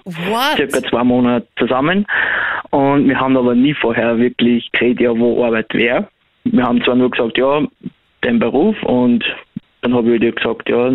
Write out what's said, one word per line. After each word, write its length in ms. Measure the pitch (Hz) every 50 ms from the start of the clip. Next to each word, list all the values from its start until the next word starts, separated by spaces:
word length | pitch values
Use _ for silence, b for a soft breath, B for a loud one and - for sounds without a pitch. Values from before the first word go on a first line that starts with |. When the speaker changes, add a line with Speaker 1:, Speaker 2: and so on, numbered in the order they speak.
| -
Speaker 1:
What? 520 | 196 175 160 175 185 214 226 262 285 311
Speaker 2:
circa 240 | - 143 131 - 131 - -
zwei 140 | - 117 123
Monate 440 | 123 123 123 123 123 123 120 - - _ -
zusammen 480 | 127 113 131 127 139 156 180 202 208 B B B B B B B B B B B B B
und 380 | - 143 135 139 139 143 135 131
wir 100 | 135 117
haben 180 | 131 131 131
aber 180 | 131 123 123 120
nie 180 | 120 127 147 151
vorher 440 | - - 120 117 120 113 117 117 113
wirklich 520 | 120 123 123 - 120 120 120 117 117 - -
geredet, 280 | - 113 123 123 110
ja, 180 | 120 123 117 113
wo 260 | 120 120 117 - 123
Arbeit 220 | 117 113 113 107 - -
wäre. 320 | - 110 117 123 156 208 - _ _ _ _ _ _ _
Wir 180 | 120 113 127 123
haben 180 | 120 120 120 -
zwar 100 | - 123
nur 160 | 127 127 123
gesagt, 260 | 120 - 123 113 110 -
ja, 240 | 123 135 143 151 147 - - _ - - - _ _ _ _ _ -
den 140 | 123 120 117
Beruf 420 | 113 120 - 127 170 214 214 - -
und 400 | - 123 123 123 123 120 113 - - - - - _ _ - - _ _ _
dann 140 | - 120 127
hab 100 | 123 113
ich 140 | 117 120 117 110
halt 140 | 117 113
gesagt, 320 | - - 120 113 113 - -
ja, 160 | 113 117 120 127
ich 40 | 131